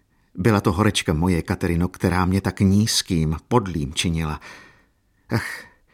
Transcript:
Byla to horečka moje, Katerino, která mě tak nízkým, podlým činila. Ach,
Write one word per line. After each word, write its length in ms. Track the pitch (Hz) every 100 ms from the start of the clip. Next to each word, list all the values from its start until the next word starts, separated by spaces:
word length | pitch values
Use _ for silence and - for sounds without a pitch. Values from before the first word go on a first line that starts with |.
| _ _ _
Byla 260 | - 113 101
to 120 | 113
horečka 400 | 85 107 - -
moje, 300 | 78 90 85
Katerino, 460 | - 90 92 85 87
která 360 | - 95 87
mě 160 | 90 95
tak 200 | 98 -
nízkým, 760 | 98 101 110 - - 85 78 78 -
podlým 460 | 120 95 80 69
činila. 460 | 78 92 80 78 76 - - - _ _ _ _ _ -
Ach, 360 | 117 - - - _ _